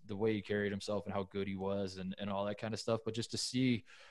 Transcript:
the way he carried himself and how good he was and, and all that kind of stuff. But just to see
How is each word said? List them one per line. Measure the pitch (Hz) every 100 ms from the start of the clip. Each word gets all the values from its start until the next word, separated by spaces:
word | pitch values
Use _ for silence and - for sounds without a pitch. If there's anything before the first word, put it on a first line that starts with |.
| -
the | 98
way | 110
he | 107
carried | 95 104 101
himself | 98 - 104
and | 101
how | 101
good | 95 101 98
he |
was | 95 95 98 98 92
and, | 92 95
and | 101
all | 98 101
that | 104
kind | 113
of | 110
stuff. | - 113
But | 113
just | 110 117
to | 110
see | - 127 131 117 - - -